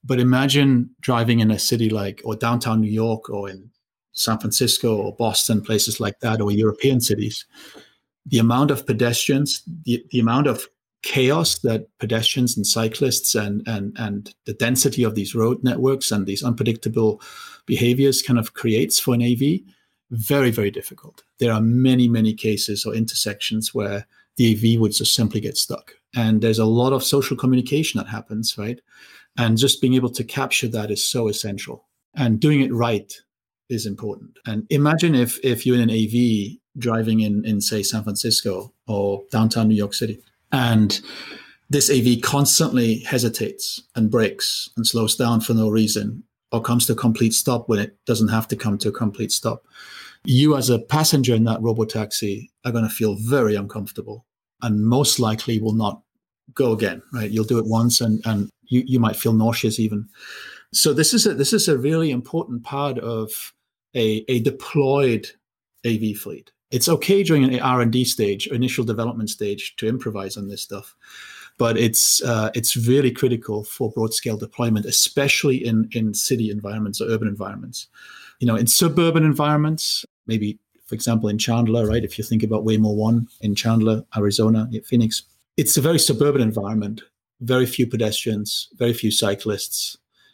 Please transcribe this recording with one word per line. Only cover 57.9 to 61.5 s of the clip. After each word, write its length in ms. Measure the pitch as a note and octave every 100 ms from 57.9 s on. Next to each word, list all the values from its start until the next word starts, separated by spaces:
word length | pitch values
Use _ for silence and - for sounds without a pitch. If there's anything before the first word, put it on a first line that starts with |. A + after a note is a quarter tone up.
| -
and, 240 | A2+ G#2+
and 240 | A2+ G#2 G2+ _ -
you, 180 | B2+ B2+
you 140 | B2+
might 160 | A2 -
feel 160 | A#2
nauseous 480 | A2 A2+ A#2 A2+ A2
even. 280 | A2 G#2 G#2+ _ - - - - _
So 200 | - D#3
this 200 | C#3+ D#3
is 140 | A#3+ G#3
a, 80 |
this 180 | B2+ C#3